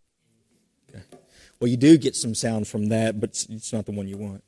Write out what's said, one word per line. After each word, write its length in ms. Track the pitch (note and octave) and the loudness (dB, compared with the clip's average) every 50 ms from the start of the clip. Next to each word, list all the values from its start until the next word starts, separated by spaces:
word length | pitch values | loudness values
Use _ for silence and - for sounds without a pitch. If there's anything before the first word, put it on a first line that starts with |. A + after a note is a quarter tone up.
| _ _ _ _ _ _ _ _ _ _ _ _ _ _ _ _ _ _ | _ _ _ _ _ _ _ _ _ _ _ _ _ _ _ _ _ _
okay. 120 | - G2+ F#2+ - - - - _ - - - - _ _ | -20 -20 -20 -20 -20 -20 -20 _ -20 -20 -20 -20 _ _
Well, 100 | B2 B2 | -2 0
you 80 | B2 | 2
do 200 | B2 C3 D3+ E3 | 4 8 8 8
get 180 | D3+ B2 C3+ - | 8 8 2 -4
some 200 | - - A#2+ A2 | -4 -4 -4 -4
sound 340 | - - A#2+ A2+ A2 G#2 - | -4 -2 -2 -2 -2 -4 -4
from 220 | - G#2+ G#2 G#2+ | -4 -4 -2 0
that, 280 | A2+ A2 A2+ A2 G#2+ G#2 | 0 0 0 0 -2 -2
but 120 | A2 G#2+ | -6 -6
it's, 160 | - - - | -6 -8 -10
it's 260 | - A2+ A2 - - - | -10 -12 -12 -10 -8 -8
not 140 | A2 G2+ | -8 -6
the 60 | - G2+ | -6 -8
one 140 | G#2 G2 | -8 -8
you 120 | F#2+ G2 G2 | -8 -10 -10
want. 260 | G#2+ G2+ G2 G2 - | -10 -12 -12 -14 -18